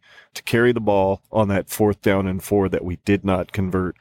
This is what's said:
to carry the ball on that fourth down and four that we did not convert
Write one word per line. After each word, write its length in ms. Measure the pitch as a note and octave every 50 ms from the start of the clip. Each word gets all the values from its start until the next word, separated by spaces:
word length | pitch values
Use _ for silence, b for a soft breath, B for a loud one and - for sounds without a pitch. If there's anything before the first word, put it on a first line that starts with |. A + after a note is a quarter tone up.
| b b b b b b _
to 80 | - -
carry 300 | - - A#2 A#2+ B2 A#2+
the 80 | A#2
ball 420 | A2 G#2 G2+ G2 F#2+ F#2+ G2 - _ _
on 180 | - A2 A2 G2
that 200 | G2 F#2+ D#2+ -
fourth 320 | - - A2 G#2 G2+ - -
down 240 | G#2+ G2 G2 G2
and 160 | F#2+ F#2 F#2+ -
four 260 | - G#2 G2+ G2 F#2+
that 160 | F2+ D#2+ -
we 120 | F2+ F2 - _
did 200 | - G2+ F#2+ -
not 280 | G2 F#2+ F#2 F2 - -
convert 440 | - F#2+ F#2 F2+ F#2 F#2 F2 E2 -